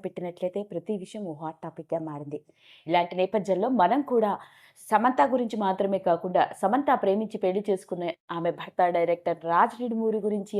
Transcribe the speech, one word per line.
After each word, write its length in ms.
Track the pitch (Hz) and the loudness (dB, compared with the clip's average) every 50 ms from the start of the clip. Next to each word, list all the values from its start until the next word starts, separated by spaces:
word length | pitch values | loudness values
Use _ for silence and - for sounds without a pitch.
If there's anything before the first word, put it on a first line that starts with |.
| 190 | -6
పెట్టినట్లయితే, 580 | 180 - 185 180 175 175 - 185 180 - 202 208 208 | -8 -8 -8 -8 -8 -6 -4 -4 -2 -2 -4 -6 -4
ప్రతి 240 | 185 170 170 - 214 185 185 | -6 -8 -4 -4 -4 -4 -6
విషయం 200 | - - 214 208 170 | -10 -12 -10 -8 -8
ఓ 20 | 151 147 | -8 -8
హాట్ 180 | 165 156 160 - - | -8 -10 -10 -10 -12
టాపిక్‌గా 360 | 160 - 170 156 - 165 165 160 156 | -14 -12 -12 -8 -4 -4 -4 -4 -6
మారింది. 300 | 147 147 147 143 147 143 - _ _ _ _ - - - - | -10 -10 -10 -8 -10 -10 -12 _ _ _ _ -20 -20 -12 -4
ఇలాంటి 300 | 156 170 175 175 175 - 180 | 0 2 2 2 2 0 0
నేపథ్యంలో 480 | 185 190 - 214 170 190 185 180 208 262 269 220 | 0 2 0 0 0 0 0 0 0 2 4 4
మనం 200 | 180 180 240 285 277 - | 4 4 4 2 0 0
కూడా 200 | 247 226 214 202 185 - - - - - - - _ _ - - | 2 2 2 2 0 -4 -8 -16 -20 -20 -20 -20 _ _ -4 0
సమంత 300 | 220 208 226 262 262 294 277 262 | 2 4 4 4 4 4 2 2
గురించి 240 | 254 247 247 208 - 214 202 | 2 0 0 -2 -2 -2 0
మాత్రమే 320 | 190 190 190 196 196 196 190 - 180 | 0 0 0 0 0 0 0 2 2
కాకుండా, 340 | 170 170 - 185 180 175 147 - - - | 0 2 0 0 2 2 2 2 0 -2
సమంత 280 | - 190 240 277 277 294 262 - | -2 0 2 2 2 2 2 2
ప్రేమించి 340 | - 196 196 214 220 208 - - 202 | 4 2 2 2 0 -4 -4 -2 0
పెళ్లి 180 | 185 185 208 208 214 | 0 0 0 0 0
చేసుకున్న 360 | 190 185 - - 185 175 175 170 - _ _ - 170 | -2 -2 -2 -6 -8 -6 -6 -6 -6 _ _ -10 -6
ఆమె 140 | 170 165 170 156 147 | -4 -2 -2 -4 -4
భర్త 260 | - - - - 180 175 175 | -8 -8 -2 0 2 2 2
డైరెక్టర్ 420 | 175 170 170 170 170 - 175 165 160 160 165 | 2 2 2 0 0 -2 -4 -4 -4 -2 2
రాజ్ 240 | 170 180 220 233 233 233 | 4 4 4 2 0 -4
నిడుమూరి 360 | 247 240 233 226 226 220 214 220 190 | -6 -4 -4 -2 -2 -2 -2 -2 -2
గురించి, 300 | 214 214 202 196 - 208 | -2 -2 -4 -4 -4 -2